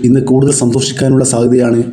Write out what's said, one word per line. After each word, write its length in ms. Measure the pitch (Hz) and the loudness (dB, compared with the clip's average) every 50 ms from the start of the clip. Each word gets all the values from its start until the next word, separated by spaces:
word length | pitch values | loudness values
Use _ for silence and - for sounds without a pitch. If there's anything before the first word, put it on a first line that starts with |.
| - | 0
ഇന്ന് 160 | 123 127 135 | 0 2 2
കൂടുതൽ 320 | - - 127 135 139 143 143 | 2 2 2 2 2 0 0
സന്തോഷിക്കാനുള്ള 720 | - 131 120 117 135 131 - - - 135 135 135 131 127 | 0 -2 -2 -2 -2 -4 -4 -4 -2 -2 0 2 0 0
സാധ്യതയാണ് 540 | 120 - 117 120 120 123 127 123 120 117 117 120 120 | 0 0 0 0 2 2 2 2 0 0 -2 -2 -4